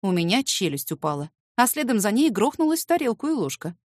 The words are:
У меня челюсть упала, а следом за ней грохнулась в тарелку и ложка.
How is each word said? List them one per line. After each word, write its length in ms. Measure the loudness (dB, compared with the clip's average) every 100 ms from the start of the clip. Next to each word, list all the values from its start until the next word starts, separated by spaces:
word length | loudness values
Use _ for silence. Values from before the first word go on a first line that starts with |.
У 100 | 0
меня 320 | 0 2 0
челюсть 480 | 0 -2 -2 -2 -6
упала, 400 | -4 -4 -4 -6 _ _ 2
а 120 | 2
следом 320 | 2 0 2
за 120 | 2
ней 180 | 2 2
грохнулась 540 | 2 0 2 0 0
в 20 | 0
тарелку 420 | 0 0 -2 -2
и 40 |
ложка. 440 | -2 -2 -4 -10 -12